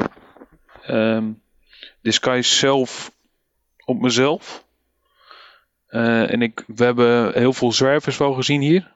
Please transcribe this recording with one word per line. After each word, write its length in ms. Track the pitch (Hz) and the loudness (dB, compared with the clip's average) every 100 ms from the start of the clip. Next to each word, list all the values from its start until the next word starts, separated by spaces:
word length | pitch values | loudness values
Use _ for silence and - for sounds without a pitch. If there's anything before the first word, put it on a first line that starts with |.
| - - - - - _ _ - | -4 -10 -20 -20 -20 _ _ -18
Ehm, 500 | - 113 110 110 110 110 _ _ _ - - _ | -6 -2 0 -2 -4 -10 _ _ _ -20 -20 _
disguise 520 | 113 - - 127 120 - | -2 -2 0 -2 0 0
zelf 560 | 135 139 127 - - - _ _ _ _ _ _ | 2 2 -2 -8 -16 -20 _ _ _ _ _ _
op 160 | - 117 | -6 -2
mezelf. 640 | 123 117 135 180 - - _ _ _ _ _ _ _ - - _ _ _ _ | 0 2 0 -2 -8 -20 _ _ _ _ _ _ _ -20 -20 _ _ _ _
Eh, 440 | 117 117 117 110 | -4 0 0 0
en 100 | 117 | -2
ik, 220 | 117 - - | -4 -6 -10
we 180 | 107 | 0
hebben 480 | 123 120 120 120 113 | 0 4 4 4 2
heel 200 | - 120 | 2 0
veel 200 | 131 123 | 2 0
zwervers 440 | 110 135 147 147 131 | 2 2 0 -2 -2
wel 140 | 143 | -2
gezien 280 | 131 131 143 | -2 -2 0
hier 340 | 139 180 - | 2 0 0